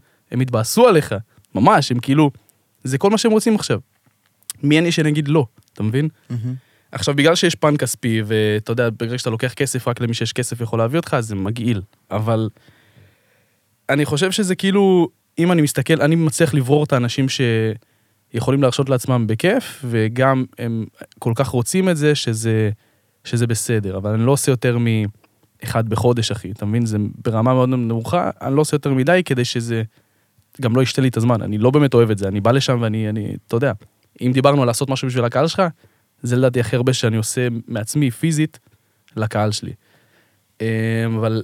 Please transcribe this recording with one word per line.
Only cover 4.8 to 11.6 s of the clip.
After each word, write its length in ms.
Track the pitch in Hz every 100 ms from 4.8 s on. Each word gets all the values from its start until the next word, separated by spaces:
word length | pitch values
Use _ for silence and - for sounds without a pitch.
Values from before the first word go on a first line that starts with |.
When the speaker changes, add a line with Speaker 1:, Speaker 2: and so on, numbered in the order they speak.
| 170
Speaker 1:
שנגיד 360 | 165 151 151 143
לא, 180 | 147 123 _ _
אתה 100 | -
מבין? 240 | 107 131 151 - -
Speaker 2:
מהמם. 240 | 123 123 127 - _ _
Speaker 1:
עכשיו, 240 | - - 143
בגלל 200 | 147 180
שיש 200 | 175 -
פן 220 | 151 147
כספי, 440 | 123 - 123 113 107
ואתה 460 | 110 107 107 107
יודע, 180 | 117 117 107
ברגע 180 | 117 123
שאתה 120 | 123
לוקח 240 | 110 127
כסף, 340 | - 139 127 123
רק 140 | 120
למי 120 | 117
שיש 200 | 117 113
כסף 280 | - 120 117
יכול 180 | 113 113
להביא 200 | 113 160
אותך, 140 | -
אז 140 | 135 110
זה 80 | 98
מגעיל. 460 | 95 117